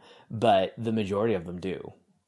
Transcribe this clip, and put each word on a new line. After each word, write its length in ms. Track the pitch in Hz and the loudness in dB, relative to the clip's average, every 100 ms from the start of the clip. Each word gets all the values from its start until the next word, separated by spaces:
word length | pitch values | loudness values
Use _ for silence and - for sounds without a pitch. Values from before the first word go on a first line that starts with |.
| - - - | -14 -20 -10
but 420 | 110 110 98 95 - | 0 4 4 4 -2
the 140 | 113 | -2
majority 400 | 110 98 101 113 | 0 0 0 2
of 120 | 98 85 | 0 -4
them 140 | 90 | -6
do. 340 | 92 78 - - _ _ | -6 -6 -8 -16 _ _